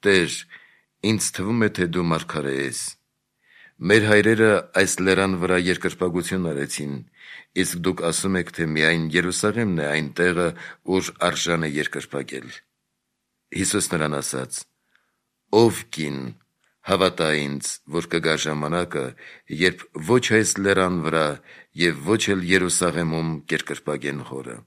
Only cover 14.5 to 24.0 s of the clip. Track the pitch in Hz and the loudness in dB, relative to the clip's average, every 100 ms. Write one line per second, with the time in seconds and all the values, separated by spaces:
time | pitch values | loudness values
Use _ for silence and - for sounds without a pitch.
14.5 | - - _ _ _ _ _ _ _ _ | -12 -16 _ _ _ _ _ _ _ _
15.5 | 104 117 95 - - 76 69 64 57 _ | 6 6 4 -10 -8 -6 -6 -10 -14 _
16.5 | _ _ _ - 95 92 87 80 76 71 | _ _ _ -2 2 2 2 0 0 -2
17.5 | 71 - - - 80 82 85 82 78 78 | -6 -8 -10 -6 -6 -2 -2 0 0 -2
18.5 | 76 76 85 85 76 64 - - - _ | -4 -2 -2 -2 -4 -8 -10 -20 -20 _
19.5 | 76 90 87 - 80 80 123 - 110 98 | 0 0 0 -14 -10 2 2 4 2 2
20.5 | - 98 95 92 90 78 80 76 71 - | 0 2 2 2 0 0 2 0 -2 -14
21.5 | - - - 87 71 71 107 - 98 87 | -20 -20 0 0 2 0 0 2 -2 2
22.5 | 92 90 - 90 78 82 80 80 78 - | 2 2 2 0 0 -2 -2 -2 -6 -4
23.5 | 78 - 71 - 73 | -6 -4 -8 -6 -6